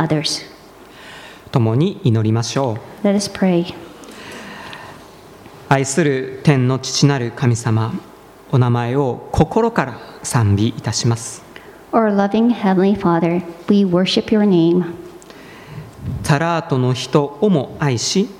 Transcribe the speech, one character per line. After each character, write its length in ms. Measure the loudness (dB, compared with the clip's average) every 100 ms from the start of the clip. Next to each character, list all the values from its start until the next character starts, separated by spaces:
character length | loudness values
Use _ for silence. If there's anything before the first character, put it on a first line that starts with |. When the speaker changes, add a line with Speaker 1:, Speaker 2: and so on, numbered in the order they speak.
Speaker 1:
others. 440 | 0 0 -2 -6 -10 -20 -20 -20 -20 -20 -20 -20 -20 -20 -2
Speaker 2:
共 240 | 0 2 2
に 240 | 0 0
祈 200 | 0 2
り 80 | 2
ま 120 | 0
し 140 | 0 -2
ょ 200 | -2 -4 -10 -4
う。 40 | 0
Speaker 1:
Let 60 |
us 160 | 0 -2
pray. 440 | 0 2 2 -2 -10 -18 -20 -20 -20 -18 -16 -16 -16 -16 -16 -18 -20 -20 -20 -20 -20 -20 -12 -2
Speaker 2:
愛 180 | 0 2
す 180 | 0
る 360 | 2 0 -4 -2
天 240 | 2 4 2
の 120 | 0
父 260 | -2 2 2
な 120 | 2
る 120 | -2 0
神 200 | 0 0
様、 380 | 0 0 -2 -6 -12 -20 -20 -20 -2
お 60 | 2
名 120 | 2
前 260 | 2 0 -2
を 320 | -2 -4 -4
心 400 | 2 2 2 0
か 140 | 0 -4
ら 140 | -6 -16 -14
賛 340 | -2 0 2 2
美 140 | 0
い 40 |
た 200 | -2 -6
し 140 | -2 -2
ま 100 | -2
す。 260 | -6 -16 -18 -20 -20 -20 -2
Speaker 1:
Our 240 | 0 2 2
loving 400 | 0 2 2 2
Heavenly 400 | 2 4 2 2
Father, 480 | 2 2 0 -2 -4 -10 2
we 180 | 4 4
worship 420 | 2 2 0 0
your 200 | 2 4
name. 460 | 4 4 2 0 -8 -16 -20 -20 -20 -20 -20 -18 -16 -16 -12 -10 -6
Speaker 2:
タ 160 | 0 0
ラ 220 | 2 -2
ー 60 | -2
ト 100 | 0
の 160 | 0
人 440 | -2 0 0 0 0
を 80 | 2
も 260 | 2 0 -2
愛 180 | 0 0
し 320 | 0 0 -2